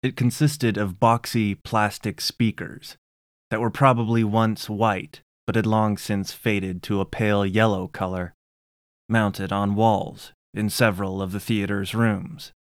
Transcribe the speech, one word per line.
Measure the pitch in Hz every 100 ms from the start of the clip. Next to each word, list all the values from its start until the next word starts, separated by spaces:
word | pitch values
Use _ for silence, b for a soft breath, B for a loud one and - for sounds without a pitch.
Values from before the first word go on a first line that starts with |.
It | 135 -
consisted | 120 - 151 147 117 101
of | 104 92
boxy | 117 117 - 117 107 95
plastic | - 113 104 - 110 -
speakers | - - 113 - 85 60 - - _ _ _ _ _
that | 107
were | 117
probably | - 139 120 113 117
once | 107 107 113 107 -
white | 104 110 98 - - _ _ -
but | 110
had | 110
long | 110 107 101
since | - 101 95
faded | - - 104 95 90
to | - 101
a | 95
pale | - 107 101
yellow | 98 98 110 98 92
color, | - 92 92 90 _ _ _ _ _ _ _ _
mounted | 113 104 98 95
on | 98 101
walls | 101 113 101 - - - _ _
in | 104 107
several | - 117 92 98 95
of | 95
the | 98
theater's | - 110 98 101 98
rooms. | 113 117 101 90 - - _